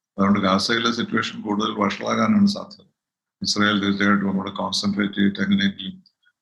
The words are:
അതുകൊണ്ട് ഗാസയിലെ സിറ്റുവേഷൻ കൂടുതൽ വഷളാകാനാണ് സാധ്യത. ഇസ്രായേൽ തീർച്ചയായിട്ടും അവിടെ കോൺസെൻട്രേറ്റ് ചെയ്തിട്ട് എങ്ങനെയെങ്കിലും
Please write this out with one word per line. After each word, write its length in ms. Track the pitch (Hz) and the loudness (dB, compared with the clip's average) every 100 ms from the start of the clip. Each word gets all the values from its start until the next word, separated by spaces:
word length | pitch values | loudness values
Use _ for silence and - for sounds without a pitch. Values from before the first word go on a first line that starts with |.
| _ - | _ -2
അതുകൊണ്ട് 220 | 98 104 | 2 2
ഗാസയിലെ 520 | 95 98 104 117 117 | 2 2 2 0 0
സിറ്റുവേഷൻ 500 | 117 110 113 110 117 | -2 -2 -2 -4 -6
കൂടുതൽ 320 | 104 101 110 107 | -4 -2 -2 -2
വഷളാകാനാണ് 680 | 104 - 113 123 110 104 101 | -2 -2 -4 0 2 4 4
സാധ്യത. 400 | 95 - - - _ _ _ _ _ | 2 -8 -16 -20 _ _ _ _ _
ഇസ്രായേൽ 380 | - 107 104 104 | -4 0 2 2
തീർച്ചയായിട്ടും 500 | 98 101 101 104 98 | 0 0 2 2 2
അവിടെ 200 | 95 98 | -2 -4
കോൺസെൻട്രേറ്റ് 640 | 95 98 98 104 95 101 | -6 -4 -2 -2 -2 -2
ചെയ്തിട്ട് 260 | - 101 98 | 2 0 0
എങ്ങനെയെങ്കിലും 600 | 98 101 98 - 95 - _ _ _ _ | 0 2 0 -2 -12 -14 _ _ _ _